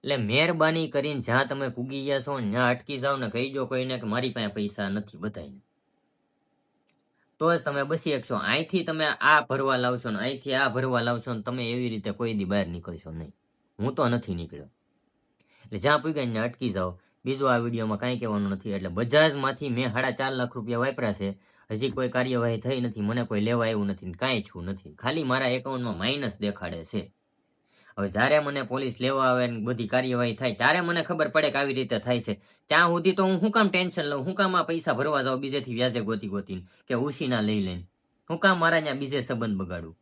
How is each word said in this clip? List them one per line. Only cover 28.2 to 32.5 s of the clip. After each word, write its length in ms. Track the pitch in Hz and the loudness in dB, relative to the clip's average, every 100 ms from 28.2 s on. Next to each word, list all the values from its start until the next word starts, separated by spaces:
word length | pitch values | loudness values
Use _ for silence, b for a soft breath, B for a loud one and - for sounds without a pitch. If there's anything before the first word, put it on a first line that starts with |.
| 131 151 | 4 4
મને 220 | 143 139 | 4 -4
પોલીસ 380 | 117 131 131 120 | -2 -2 -2 -2
લેવા 240 | 127 135 | 0 4
આવે 220 | 131 127 123 | 4 4 2
ને 120 | 117 | 0
બધી 280 | 113 120 110 | -2 -2 0
કાર્યવાહી 480 | 127 127 120 120 | 0 2 0 0
થાય 200 | 107 127 | 0 -2
ત્યારે 260 | 98 123 175 | 2 4 4
મને 220 | 170 170 | 2 -2
ખબર 260 | 160 165 151 | -2 0 2
પડે 220 | 156 151 | 4 2
કે 80 | 135 | 2
આવી 160 | 139 | 0
રીતે 240 | 127 123 113 | -2 -2 -2
થાય 220 | 123 120 | 0 -2
છે. 220 | 113 101 b | -2 -8 b